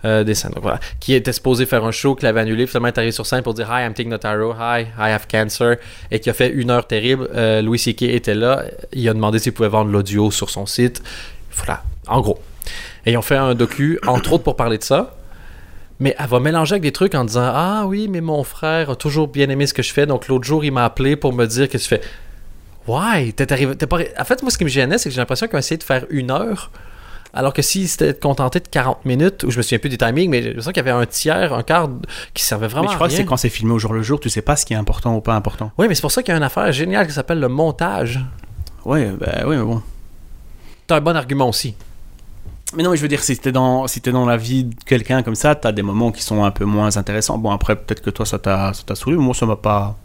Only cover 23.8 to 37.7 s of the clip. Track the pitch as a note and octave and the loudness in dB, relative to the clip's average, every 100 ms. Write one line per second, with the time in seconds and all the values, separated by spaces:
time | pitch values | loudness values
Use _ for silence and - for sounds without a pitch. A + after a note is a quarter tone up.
23.8 | D3+ - D#3+ - - B3+ C4 - D#3 C3 | -2 -2 -2 -6 -2 0 0 0 0 2
24.8 | B2+ A3+ D#3 B2+ A#2+ C3 A#3 D3 - C#3+ | 2 0 0 -2 -2 -2 0 -2 -2 -4
25.8 | - C3 - C#3+ B2+ C#3 A3+ G#3 - - | 0 -2 0 -4 0 0 0 -4 -8 -14
26.8 | - - - - - - C3+ C#3 - F#3+ | -16 -18 -14 -16 -8 0 0 2 0 0
27.8 | F#3 - D#3 C#3 D3 C#3 C3 F3+ - D3 | -2 2 0 2 0 2 0 0 -2 -2
28.8 | C3 - C3 B2+ F3 G3 A#2+ A#2+ A#2 - | 0 -2 0 2 2 2 -2 0 0 0
29.8 | C#3+ B2 A#2 C3 F3+ B2+ A#2 A#2 A#2+ F#3 | 0 0 2 2 2 2 0 -6 -2 0
30.8 | C3 B2 A#2 - D#3 E3+ F3 A#2+ - E3 | 2 2 0 0 0 2 0 -2 0 2
31.8 | D#3 B2 - - - - - G#2+ A2 C3 | 2 -4 -10 -12 -10 -4 -2 0 -2 0
32.8 | G3 F3+ D#3+ D3+ F3+ B2+ A#2+ - A2+ A#2 | 0 2 2 2 0 2 0 0 2 2
33.8 | A2 A2+ A2 C#3+ A#2+ D3+ - D3 - A2 | 0 -2 0 -2 0 -2 0 0 0 0
34.8 | G2+ - A#2+ A2+ A2 A2 G#2 - A2 - | 0 2 2 0 0 0 0 -4 -6 0
35.8 | A3 D#3 D3+ - B3 E3 C#3 - - C3+ | 2 2 0 0 0 0 0 0 0 0
36.8 | E3+ G3+ E3+ C#3+ - E3 B2+ C3 D#3+ | 0 2 0 -2 -2 0 2 2 0